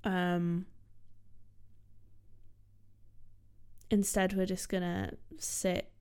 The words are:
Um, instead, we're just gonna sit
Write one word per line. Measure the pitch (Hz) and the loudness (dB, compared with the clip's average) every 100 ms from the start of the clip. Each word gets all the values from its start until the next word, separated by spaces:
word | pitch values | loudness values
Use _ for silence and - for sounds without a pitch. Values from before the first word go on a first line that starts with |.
Um, | 214 185 180 175 170 170 185 - - - - - - - - - - - - - - - - - - - - - - - - - - - - - - - - | 2 4 4 4 4 2 -2 -14 -18 -18 -16 -16 -16 -18 -18 -18 -20 -20 -20 -20 -18 -20 -20 -18 -18 -20 -20 -20 -20 -20 -20 -16 -16 -16 -20 -20 -18 -18 4
instead, | 208 190 208 190 190 | 4 6 4 4 4
we're | 185 | 2
just | 185 - | 0 0
gonna | 190 175 180 196 - - - | 0 0 0 -2 -6 -12 -8
sit | - - 185 180 - - | -6 0 2 0 -2 -14